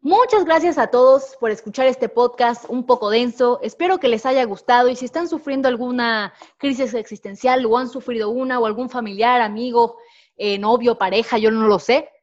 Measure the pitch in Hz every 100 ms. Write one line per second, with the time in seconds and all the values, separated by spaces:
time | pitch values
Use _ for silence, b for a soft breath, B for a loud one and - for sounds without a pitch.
0 | 277 392 508 440 320 320 339 302 226 247
1 | 254 269 269 - 226 214 - 208 262 254
2 | 233 240 240 240 240 240 - 247 247 247
3 | 208 220 247 233 240 240 214 - 349 381
4 | 247 220 254 262 240 196 - 247 247 254
5 | 254 320 339 330 - 269 262 247 247 247
6 | 233 220 202 B B B 277 254 262 226
7 | 214 208 202 202 254 254 240 233 254 262
8 | 247 233 214 240 262 254 220 214 254 254
9 | 220 196 226 247 220 208 247 233 233 -
10 | b b b _ 208 196 208 240 233 226
11 | 190 196 226 240 214 220 220 196 - 262
12 | 320 _